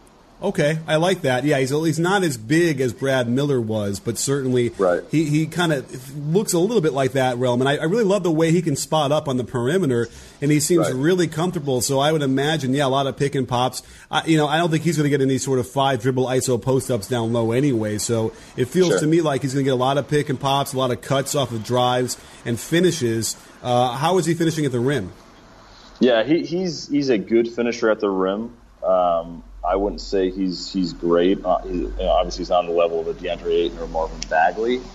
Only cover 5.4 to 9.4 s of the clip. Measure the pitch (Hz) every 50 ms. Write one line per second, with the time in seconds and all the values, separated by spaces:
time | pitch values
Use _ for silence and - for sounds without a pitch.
5.4 | 160 156 - 170 175 160 151 131 117 - - 131 127 139 135 147 143 147 160 202
6.4 | 226 - 180 165 175 214 247 214 156 156 127 139 135 127 - 135 131 127 123 120
7.4 | 127 127 120 120 131 139 143 147 147 160 190 240 226 185 196 208 170 180 160 156
8.4 | 165 165 160 180 170 165 139 - - - 156 156 147 135 147 156 151 147 131 123